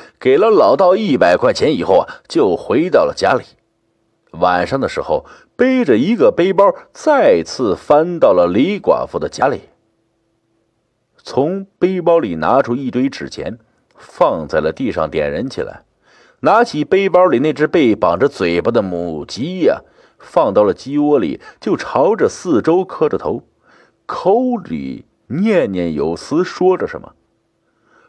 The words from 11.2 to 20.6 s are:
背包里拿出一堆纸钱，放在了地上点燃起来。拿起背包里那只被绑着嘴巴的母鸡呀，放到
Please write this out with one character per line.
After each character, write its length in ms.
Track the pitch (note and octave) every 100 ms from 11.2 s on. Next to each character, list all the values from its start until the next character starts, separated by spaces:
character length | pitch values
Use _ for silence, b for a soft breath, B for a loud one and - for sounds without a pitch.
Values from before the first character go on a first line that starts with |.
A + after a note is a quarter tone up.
| - - D3 G3 G3 _
背 220 | F3+ F#3
包 180 | E3+ E3
里 180 | A#2+ E2
拿 240 | E2 B2+
出 140 | B2+
一 160 | B2 C3
堆 180 | B2 C3+
纸 200 | - C#2
钱， 320 | - C#2+ A#2+ _ _ _ _
放 520 | - - D#3+ F2+ D2+
在 120 | D#2
了 120 | D2+
地 180 | D#2+ B2
上 180 | F2 D#2
点 220 | D#2+ D2
燃 180 | D2 C3
起 120 | -
来。 240 | A1+ - _ _ b b b b
拿 240 | C#3+ G#3
起 200 | A#3 D#3
背 240 | C#3+ F#3+ G3
包 180 | F3+ F#3
里 120 | B2
那 140 | D3+
只 160 | C#3+ D3+
被 260 | F3+ B2+
绑 240 | G#2 F2+ F2
着 100 | C3+
嘴 320 | - F2 E2+
巴 120 | A#2+
的 100 | A#2
母 420 | G2 F2 F2 D#2
鸡 360 | C#2+ F#2+ D3+ F#3
呀， 220 | C3+ D2 b b b b
放 340 | - F3 C3
到 120 | G2